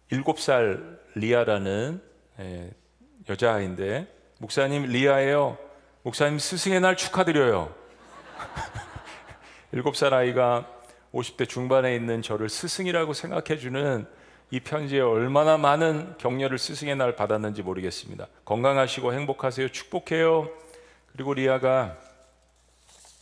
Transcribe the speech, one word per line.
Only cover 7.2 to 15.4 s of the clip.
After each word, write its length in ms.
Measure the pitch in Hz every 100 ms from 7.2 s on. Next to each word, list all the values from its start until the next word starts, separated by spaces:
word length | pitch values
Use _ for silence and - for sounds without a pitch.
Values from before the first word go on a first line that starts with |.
| 170 147 127 98 78 - - - - - - -
<laughs> 1400 | - - - - - - - - - - - - -
일곱 240 | 131 123 123
살 180 | 143
아이가 540 | 131 127 123 123 120 - - - - _
오십 240 | 123 120 -
대 80 | 123
중반에 500 | 131 127 135 127 120
있는 260 | 117 117
저를 280 | 113 107 110
스승이라고 640 | - 175 - 185 170 156
생각해주는 960 | 143 170 - - 151 123 131 143 120 98 - - - _
이 60 | 127
편지에 400 | - 151 143 139
얼마나 580 | 127 113 123 143